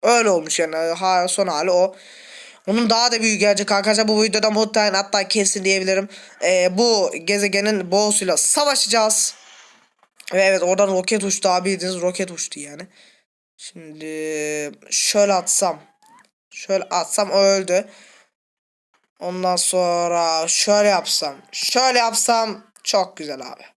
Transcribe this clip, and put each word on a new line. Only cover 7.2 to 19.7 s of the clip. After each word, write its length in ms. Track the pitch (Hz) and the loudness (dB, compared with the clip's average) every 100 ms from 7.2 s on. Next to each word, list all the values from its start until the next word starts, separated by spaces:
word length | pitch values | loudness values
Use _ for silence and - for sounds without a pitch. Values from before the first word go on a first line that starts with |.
gezegenin 680 | 165 202 202 196 202 214 180 | -4 -2 0 0 0 -2 0
boss'uyla 460 | 190 208 208 190 160 | 0 2 0 0 0
savaşacağız. 1000 | - - 294 269 220 226 220 220 - - - - - _ _ _ _ _ - | 0 0 2 0 0 2 2 0 -2 -6 -20 -20 -20 _ _ _ _ _ -4
Ve 80 | 185 | 2
evet 200 | 190 190 | 2 2
oradan 260 | 175 190 202 | 0 2 2
roket 360 | 190 185 220 | 0 0 -2
uçtu 240 | 196 196 196 | 0 -2 0
abi. 220 | 180 185 | 0 0
Bildiğiniz 300 | 190 180 185 | -4 -4 -4
roket 300 | 175 180 185 | -4 -4 -8
uçtu 300 | 170 - - | -8 -12 -12
yani. 260 | 147 147 - _ - _ _ _ _ _ | -16 -16 -20 _ -20 _ _ _ _ _
Şimdi 1160 | - - 160 156 156 156 156 156 151 151 147 - - | -20 -20 -20 -16 -12 -8 -6 -6 -4 -6 -8 -12 -8
şöyle 420 | - - 214 202 | -4 0 2 4
atsam. 460 | 190 175 - 185 156 - _ _ - _ _ _ | 2 2 0 0 -2 -12 _ _ -20 _ _ _
Şöyle 340 | - - 190 | -20 -4 -4
atsam 460 | - 180 165 - 202 | -2 -4 -2 -2 0
o 80 | 190 | 4
öldü. 500 | 196 196 185 180 214 - - - _ _ _ _ _ _ _ _ _ _ | 4 2 0 -2 -2 -14 -20 -20 _ _ _ _ _ _ _ _ _ _
Ondan 360 | 180 180 185 180 | -8 -2 0 0
sonra 920 | - | 0